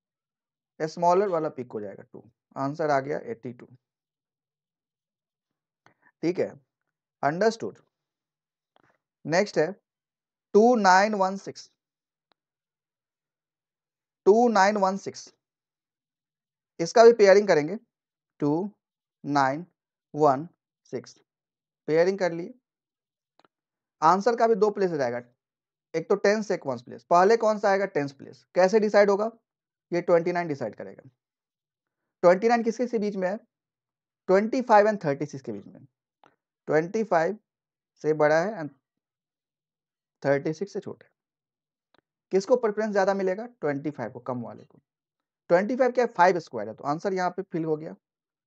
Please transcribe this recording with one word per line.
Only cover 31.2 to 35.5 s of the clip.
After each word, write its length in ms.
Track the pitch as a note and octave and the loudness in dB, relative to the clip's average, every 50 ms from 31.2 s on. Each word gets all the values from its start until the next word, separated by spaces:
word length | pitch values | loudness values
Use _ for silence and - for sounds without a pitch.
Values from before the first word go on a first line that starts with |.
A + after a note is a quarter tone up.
| _ _ _ _ _ _ _ _ _ _ _ _ _ _ _ _ _ _ _ _ F#3 | _ _ _ _ _ _ _ _ _ _ _ _ _ _ _ _ _ _ _ _ 4
ट्वेंटी 240 | F3 F#3 F#3+ A3+ | 4 4 4 2
नाइन 160 | A3+ A#3+ A#3 A3 | 0 0 0 0
किसके 220 | A3+ G#3 - B3 | -4 -4 -4 -4
से 120 | A#3+ A#3 G#3+ | -4 -4 -4
बीच 160 | G#3 G#3 G3+ | -4 -4 -4
में 120 | F#3+ F3+ F3+ | -4 -4 -6
है? 80 | G#3 A#3 - _ _ _ _ _ _ _ _ _ _ _ _ _ _ _ _ - | -6 -8 -12 _ _ _ _ _ _ _ _ _ _ _ _ _ _ _ _ 2
ट्वेंटी 320 | F#3 G3 G#3+ A3 C#4 C4 A#3+ | 2 2 2 0 -2 -4 2
फ़ाइव 240 | B3 G#3+ G#3 G3+ | 4 4 6 6
and 160 | A3 G#3 G3+ - | 4 0 -2 -4
थर्टी 200 | D3 C#3 D3 D3+ | -4 -4 -4 -8
सिक्स 180 | - - C3 - | -10 -10 -14 -12
के 80 | A#2+ | -12